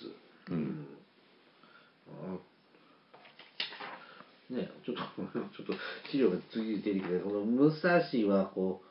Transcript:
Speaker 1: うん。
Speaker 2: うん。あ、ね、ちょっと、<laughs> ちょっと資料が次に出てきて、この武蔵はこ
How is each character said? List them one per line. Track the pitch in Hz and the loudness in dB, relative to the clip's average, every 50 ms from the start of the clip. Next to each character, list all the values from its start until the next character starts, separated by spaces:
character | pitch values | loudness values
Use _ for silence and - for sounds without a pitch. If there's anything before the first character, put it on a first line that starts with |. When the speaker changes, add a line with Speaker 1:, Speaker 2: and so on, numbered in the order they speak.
| - - - - - - - - - - | -14 -14 -14 -16 -20 -20 -20 -18 -8 -4
Speaker 1:
う | 90 | -2
ん。 | |
Speaker 2:
う | 80 | -2
ん。 | 73 - 78 76 71 69 71 - - _ _ _ _ _ _ _ _ _ _ _ - - - - - - _ _ _ - - 73 80 92 92 92 - - _ _ _ _ - - - - - _ _ _ - - - - - - - - - - - - - - - - - - - - - - - - - - _ - | -2 -2 -4 -6 -8 -12 -16 -18 -20 _ _ _ _ _ _ _ _ _ _ _ -20 -20 -20 -20 -20 -20 _ _ _ -18 -14 -10 -8 -8 -8 -8 -10 -14 _ _ _ _ -20 -20 -20 -20 -20 _ _ _ -20 -20 -20 -20 -20 -20 -20 -12 -8 -8 -8 -8 -8 -10 -12 -12 -12 -14 -16 -18 -20 -20 -20 -20 -20 -20 _ -6
あ、 | 127 | -4
ね、 | 117 - - - - - | -4 -4 -4 -8 -8 -6
ち | 127 | -6
ょ | 113 | -4
っ | |
と、 | - - - - - 95 | -4 -6 -8 -8 -8 -8
<laughs> | - - 113 98 - - | -6 -4 -6 -6 -6 -8
ち | - | -8
ょ | - | -6
っ | |
と | - - - - - - - - - | -4 -4 -4 -4 -8 -8 -10 -6 -2
資 | - 139 | 2 4
料 | 123 95 | 6 6
が | 90 85 - - - | 4 2 -2 -4 -4
次 | 117 110 110 107 | -4 -2 -2 -2
に | 92 - | -2 0
出 | 107 98 | 0 0
て | 95 | 0
き | 95 | 0
て、 | 87 90 90 | 0 0 0
こ | 90 101 | 0 0
の | 104 104 | -2 0
武 | 101 113 120 131 143 156 156 - | 2 2 6 6 6 6 6 4
蔵 | - 180 175 170 165 - - 120 104 98 101 | 4 4 6 6 4 4 2 2 4 6 6
は | 95 92 | 4 4
こ | - - 95 92 95 90 - - - | 2 0 0 0 0 0 -4 -8 -16